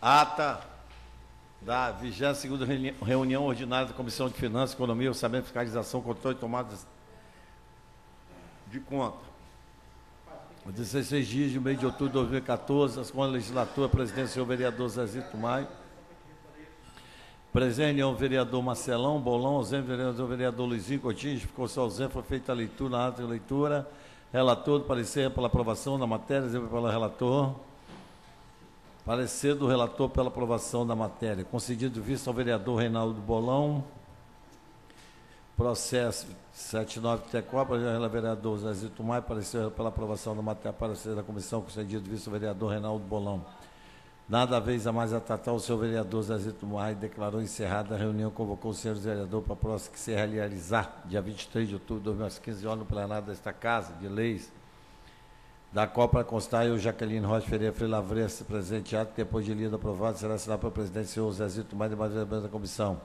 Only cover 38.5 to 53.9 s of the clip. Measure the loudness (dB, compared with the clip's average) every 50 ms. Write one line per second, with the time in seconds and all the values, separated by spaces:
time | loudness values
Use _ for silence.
38.5 | -2 0 -2 -2 -4 -4 -6 -8 -8 -6 -2 -2 0 -2 -2 -2 -4 -4 -4 -4
39.5 | -2 -2 -2 -2 -2 -2 -2 -2 0 -2 -2 -2 -4 -4 -4 -4 -4 -2 -2 -2
40.5 | -4 -4 -4 -8 -6 -4 -4 -4 -4 -4 -4 -4 -4 -4 -4 -6 -6 -8 -6 -4
41.5 | -4 -4 -4 -4 -6 -6 -6 -4 -4 -4 -4 -4 -6 -6 -6 -4 -4 -2 -2 -2
42.5 | -2 0 0 0 0 0 0 -2 -2 -4 -2 -2 -2 -2 0 0 -2 -4 -4 -8
43.5 | -14 -18 -20 -20 -20 -20 -20 -20 -20 -20 -20 -20 -20 -20 -10 0 2 4 4 4
44.5 | 4 2 2 2 0 2 2 2 2 2 2 2 0 -2 0 -2 -4 -2 0 0
45.5 | 0 0 2 0 0 2 2 2 2 0 0 0 0 0 0 0 0 -2 -2 -4
46.5 | -6 -6 -6 -4 -2 -2 0 -2 -2 -2 -4 -6 -4 -4 -4 -2 0 -2 -2 -2
47.5 | -4 -4 -2 0 0 0 0 -2 -2 0 0 0 0 0 0 -2 -2 -2 -2 -2
48.5 | -2 -4 -4 -4 -4 -2 -2 -2 -2 -2 -2 -2 -2 -2 -2 -2 -2 -2 -2 -2
49.5 | -2 -2 0 0 0 -2 -4 -8 -12 -10 -6 -2 0 0 0 0 0 -2 -2 -2
50.5 | -4 -6 -4 2 2 2 2 2 -4 -12 -10 -4 -2 -2 -2 -2 -6 -8 -10 -4
51.5 | -2 -2 0 0 -2 -6 -6 -6 -6 -4 -2 -2 -2 -2 -2 -4 -6 -8 -10 -10
52.5 | -10 -6 -4 -4 -4 -4 -2 -4 -4 -2 -2 -2 -2 -4 -4 -6 -8 -8 -6 -8
53.5 | -8 -4 0 2 2 2 0 -2